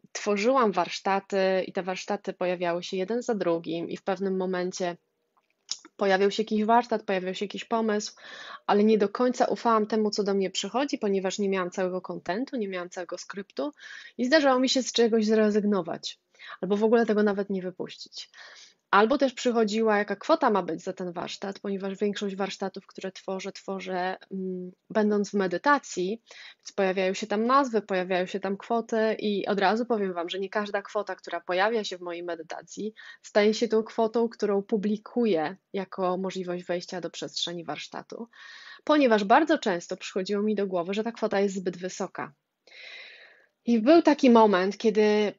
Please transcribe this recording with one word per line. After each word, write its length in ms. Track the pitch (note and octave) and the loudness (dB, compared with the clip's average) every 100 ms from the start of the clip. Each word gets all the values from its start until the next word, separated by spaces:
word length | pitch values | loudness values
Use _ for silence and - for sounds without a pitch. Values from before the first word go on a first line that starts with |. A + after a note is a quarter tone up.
| - | -16
tworzyłam 600 | - G#3 G3+ A3+ C4+ A3 | -8 -2 0 2 2 2
warsztaty 920 | F3+ E3 - G3 G3 - G3 F#3+ F#3+ - | 2 -2 -4 -2 -2 -2 0 2 0 -2
i 60 | |
te 100 | G3 | -4
warsztaty 500 | F#3 F#3 - G3+ - | -4 -6 -6 -6 -6
pojawiały 500 | - F3+ F3 F3 F3 | -4 -2 -2 -2 -4
się 140 | - F#3+ | -4 -4
jeden 260 | F#3 A#3 | -2 -4
za 120 | A#3+ | -2
drugim 560 | G#3 F3 E3+ E3 E3+ - | -2 0 0 -2 -6 -6
i 60 | - | -8
w 60 | |
pewnym 340 | - F#3 G3 F#3 | -6 -4 -2 -2
momencie 600 | F#3 F3+ F3+ F#3 F3 E3+ _ _ _ _ _ _ - - - - | -2 -2 -4 -4 -6 -6 _ _ _ _ _ _ -12 -12 -12 -2
pojawił 340 | G3+ F#3+ G3+ | 2 4 4
się 120 | G3 | 2
jakiś 220 | G#3+ G#3+ | 0 0
warsztat, 380 | G#3+ A#3 A#3+ G#3+ | 4 4 4 -2
pojawił 320 | G#3+ F#3 F#3 | -2 -2 -2
się 100 | F#3 | -6
jakiś 200 | G3+ G3 | -6 -8
pomysł, 500 | - A3+ A3 G#3 - - - - - - - | -4 -2 0 0 -4 -12 -18 -18 -16 -8 2
ale 180 | G3+ | 4
nie 140 | G#3+ A3 | 6 6
do 100 | G3+ | 4
końca 360 | - B3+ B3 | 2 0 2
ufałam 420 | A3 G#3+ A#3 A3 G#3+ | 0 0 2 2 2
temu, 240 | A3 G#3 | 0 0
co 140 | G#3+ | 0
do 100 | G3+ | 0
mnie 160 | G3 F#3 | 0 0
przychodzi, 480 | - G3 A#3+ C#4+ C4+ | -4 -4 -2 -2 -2
ponieważ 400 | G#3 G3 F#3 G3 | 0 0 -2 -2
nie 100 | G3 | 0
miałam 220 | F#3+ F3+ | 0 -2
całego 300 | G3 F#3 F#3 | -2 -2 -2
kontentu, 560 | - F3 - G3 C4+ C4 | -6 -8 -6 -4 -4 -4
nie 120 | G3 | -4
miałam 220 | F#3 F3+ | -6 -8
całego 280 | F#3+ F3 F#3 | -10 -10 -12
skryptu 540 | - F#3 G3 - C#4+ - - - - - | -12 -14 -12 -8 -8 -8 -18 -18 -14 -6
i 60 | |
zdarzało 360 | B3 D#4 C#4 B3+ | 2 4 6 4
mi 80 | C4 | 4
się 140 | C4 | 2
z 100 | - | 2
czegoś 340 | - A#3 A3+ G#3+ | 2 4 4 4
zrezygnować 920 | A3 G#3+ G#3 G#3 G3 E3 D#3 - - _ _ - - | 4 4 2 2 0 -2 -6 -10 -16 _ _ -20 -8
albo 160 | F#3 G3+ | -2 2
w 80 | |
ogóle 220 | A3 A#3 A3+ | 4 4 4
tego 160 | G#3 | 2
nawet 280 | G#3 G3+ G3+ | 2 0 -2
nie 120 | F#3+ | -4
wypuścić. 680 | F3+ - - - - - - - - - - _ _ | -6 -8 -12 -12 -16 -16 -16 -18 -20 -20 -20 _ _
Albo 280 | G3 A3 C#4+ | 4 4 4
też 140 | C4+ | 2
przychodziła, 680 | - B3 A#3 G#3+ A3 A3 G#3 | 0 0 2 2 2 2 2
jaka 180 | G#3 G3+ | 0 -4
kwota 340 | - D#4+ C4 | 0 2 4
ma 120 | G3 | 2
być 200 | F3+ E3 | 0 -4
za 100 | F#3+ | -6
ten 200 | F#3 F3+ | -8 -8
warsztat, 460 | E3+ D3 - G3 G3 | -8 -10 -8 -10 -8
ponieważ 400 | G#3 G3 G3 F#3+ | -8 -6 -6 -4
większość 380 | G#3 G3 G3+ F#3+ | -4 -2 -6 -4
warsztatów, 500 | F#3+ - F#3+ G3 - | -6 -6 -8 -8 -16
które 260 | - F#3+ | -12 -12
tworzę, 400 | - - F#3+ F#3+ | -10 -8 -8 -8
tworzę, 640 | - - F#3+ F#3 F#3 F#3 - - | -12 -10 -8 -6 -4 -4 -6 -10
mm, 420 | F#3+ F#3 F#3 F3+ - - | -8 -6 -8 -10 -14 -6
będąc 400 | A3 G#3+ G#3 G3+ | 0 2 2 0
w 40 | |
medytacji, 880 | G#3 F#3 B3+ C#4+ C#4 - - F#3 A#3 - - - - | 0 0 0 2 2 0 -4 -4 -4 -12 -20 -20 -20
więc 140 | - | -8
pojawiają 420 | - F#3+ F#3+ F#3 | -2 0 2 0
się 120 | G3 G#3+ | -2 -2
tam 200 | G#3+ A#3 | -2 2
nazwy, 360 | C#4 C4+ A3 | 4 4 0
pojawiają 440 | G#3 F#3 F3+ F#3 F#3 | 0 -2 0 0 -2
się 140 | F#3+ | -4
tam 160 | G3 G3 | -4 -6
kwoty 600 | - A#3 A3+ A3+ A3 - | -2 -4 0 0 0 0
i 280 | G#3 G3+ - | -2 -2 0
od 120 | G3 | 2
razu 280 | F#3+ A3 A#3 | 2 2 0
powiem 260 | A3 G3 | 0 0
Wam, 160 | E3+ E3+ | -2 -6
że 100 | F#3+ | -6
nie 100 | G3 | -4
każda 340 | G#3+ G3+ G3 | -4 -2 -4
kwota, 340 | G3 G#3 F#3+ F#3 | -4 -6 -4 -8
która 240 | - E3+ | -8 -8
pojawia 440 | - F3+ G#3 A#3 | -2 2 2 2
się 140 | G3+ F3+ | -2 -6
w 20 | |
mojej 220 | F3 E3+ | -8 -8
medytacji, 720 | F3 E3 E3 - F3 - G#3 - - - | -6 -8 -10 -12 -12 -8 -8 -10 -16 -20
staje 320 | - G#3+ G#3 | -2 4 4
się 140 | G#3+ A3+ | 4 2
tą 140 | A3 | 0
kwotą, 460 | A3 - A3 A#3 A#3 | 0 0 0 2 -2
którą 340 | - G#3 G3+ | 0 0 0
publikuję 920 | G3 A3 G#3 G#3 - A#3+ A3+ E3 D3+ F#3+ _ | 0 -2 0 -2 -4 0 2 2 0 -6 _
jako 440 | G3 F#3 - F3+ F#3 | -8 -8 -4 -2 -2
możliwość 480 | F#3+ F#3+ F3+ F3+ | -4 -6 -6 -6
wejścia 360 | F3+ F3 - F3+ | -4 -6 -6 -8
do 100 | E3+ | -8
przestrzeni 540 | - C#3+ - F3 F3 | -8 -10 -6 -6 -6
warsztatu, 640 | D#3+ D#3+ - - - - A#3 - - - - - | -8 -10 -10 -12 -12 -14 -14 -16 -20 -20 -20 -6
ponieważ 400 | - D4+ C4 G#3+ | 2 4 6 4
bardzo 340 | G3+ C4 E4 D#4 | 6 4 6 2
często 380 | G#3+ F3 - F#3 | 0 -2 -4 -10
przychodziło 460 | - G3+ F#3 G3+ | -6 -6 -4 -2
mi 120 | G#3+ | 0
do 120 | G3+ G3 | -2 -2
głowy, 280 | F3+ E3+ | -2 -4
że 100 | G3+ | -4
ta 80 | A3+ | -4
kwota 280 | A3+ A3 G3 | -4 -2 0
jest 140 | G3+ | 0
zbyt 220 | F#3+ F3+ F3 | -2 -6 -6
wysoka. 560 | F#3 - F3+ - D3 - _ _ _ - - - - - - _ _ _ - | -8 -8 -8 -8 -12 -14 _ _ _ -20 -20 -20 -20 -20 -20 _ _ _ 0
I 140 | A#3 | 2
był 220 | A3+ E4 | 6 6
taki 280 | E4 C#4+ C4 | 6 6 8
moment, 480 | A#3 G#3+ F3+ F#3+ G3+ | 8 8 6 2 0
kiedy 540 | A3+ G#3 G#3+ G#3 G3+ | 0 4 4 4 0